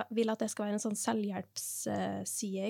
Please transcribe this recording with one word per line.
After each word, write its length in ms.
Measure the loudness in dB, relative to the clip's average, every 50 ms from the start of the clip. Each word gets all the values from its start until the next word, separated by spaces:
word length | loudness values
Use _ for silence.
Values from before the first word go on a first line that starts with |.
| -4 -2 2
vil 160 | 2 4 4
at 140 | 4 2 0
det 80 | -2 0
skal 140 | -2 0
være 80 | 0 0
en 60 | 2 2
sånn 160 | 0 0 0
selvhjelps-, 840 | 2 2 2 2 2 0 -2 -4 -6 -6 -8 -8 -6 -6 -6 -4 -2 0
eh, 300 | 0 2 2 0 0 -2 -4 -4
side, 380 | -4 -2 -2 -2 -2 0 0 0